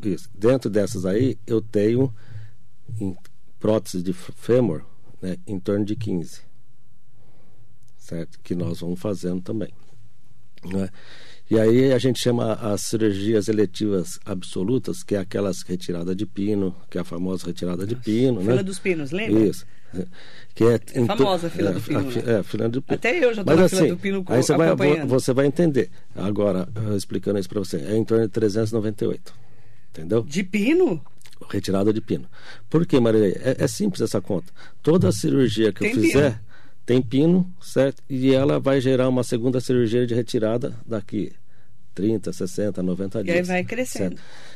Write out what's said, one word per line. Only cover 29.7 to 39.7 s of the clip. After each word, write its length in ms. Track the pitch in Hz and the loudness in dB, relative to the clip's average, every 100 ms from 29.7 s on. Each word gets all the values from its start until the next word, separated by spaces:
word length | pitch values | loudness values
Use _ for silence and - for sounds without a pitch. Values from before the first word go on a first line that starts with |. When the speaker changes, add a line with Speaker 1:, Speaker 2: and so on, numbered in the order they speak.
| - - | -10 -10
Speaker 1:
Entendeu? 320 | - 82 110 | -8 -2 0
Speaker 2:
De 200 | 117 151 | 0 -2
pino? 600 | 190 214 214 330 349 165 - - - - - | -2 0 4 4 4 2 -6 -10 -10 -10 -6
Speaker 1:
Retirada 440 | 101 95 95 104 | -4 0 2 2
de 80 | 107 | 2
pino. 260 | 101 107 - - - - - | 0 -4 -4 -10 -10 -10 0
Por 160 | 156 170 | 0 4
quê, 120 | 139 | 4
Marilei? 340 | 117 110 101 - | 6 6 4 2
É, 240 | 127 131 | -2 0
é 40 | 147 | -2
simples 340 | 113 202 180 | 0 -2 0
essa 180 | 113 107 | -2 -2
conta. 320 | - 92 - - - - | -2 -4 -4 -8 -10 -2
Toda 300 | - 175 185 | 2 4 4
cirurgia 600 | 110 160 139 123 107 110 | 2 2 4 4 4 2
que 120 | 98 | 2
eu 40 | 208 | 0
Speaker 2:
Tem 80 | 247 | 4
pino. 120 | 330 | 4
Speaker 1:
fizer 340 | 139 147 110 - - - - - | 6 4 2 -6 -10 -10 -6 2
tem 160 | 127 | 2
pino, 500 | 123 131 160 185 180 - | 4 4 4 4 2 -4
certo? 440 | - 131 135 - - | -2 2 2 0 -6
E 240 | 131 131 | 2 4
ela 280 | 131 143 151 | 6 4 2
vai 200 | 131 135 | 2 2
gerar 300 | 127 131 131 | 4 4 4
uma 140 | 127 | 2
segunda 360 | 123 123 120 127 | 0 0 0 0
cirurgia 460 | - | 2